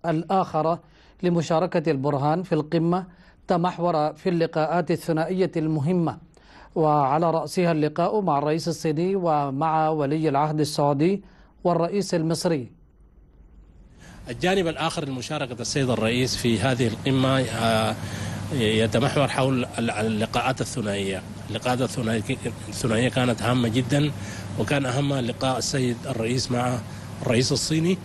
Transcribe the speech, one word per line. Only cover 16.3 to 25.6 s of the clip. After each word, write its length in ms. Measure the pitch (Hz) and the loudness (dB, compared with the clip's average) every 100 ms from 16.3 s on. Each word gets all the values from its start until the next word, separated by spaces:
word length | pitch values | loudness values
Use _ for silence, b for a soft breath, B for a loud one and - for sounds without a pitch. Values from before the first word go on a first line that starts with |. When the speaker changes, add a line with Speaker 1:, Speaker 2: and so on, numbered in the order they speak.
| - | 0
Speaker 2:
في 240 | 120 113 | 2 2
هذه 280 | 131 123 117 | 2 2 0
القمة، 520 | - 139 135 131 131 | 0 0 2 4 2
آه، 560 | 123 110 113 110 110 - B B B B - | 0 0 2 2 0 -2 B B B B -4
يتمحور 720 | 143 107 110 113 117 135 151 135 | 0 2 2 2 2 2 2 2
حول 380 | - 131 131 120 | 2 2 2 -2
ال-، 260 | - 117 | -4 -2
اللقاءات 680 | 107 110 107 107 123 123 127 | -2 -2 0 0 0 0 -2
الثنائية. 600 | 113 - 104 101 98 95 - - - | -4 -4 -2 -2 -2 -4 -8 -14 -8
اللقاءات 320 | 131 127 127 | -4 -2 0
الثنائية، 420 | 123 - 113 113 107 131 120 101 - | 0 -2 -2 -2 -2 -6 -6 -8 -10
الثنائية 400 | - 123 110 123 | -4 0 2 2
كانت 320 | 131 123 117 | 2 0 0
هامة 260 | 113 127 120 | 0 2 2
جدًا، 440 | 113 123 143 147 - B B B - | 0 2 2 0 -2 B B B -4
وكان 260 | 107 143 131 | -2 0 0
أهمها 360 | 127 143 139 | 0 0 0
لقاء 360 | 120 123 131 | -2 -2 -2
السيد 400 | 123 | -2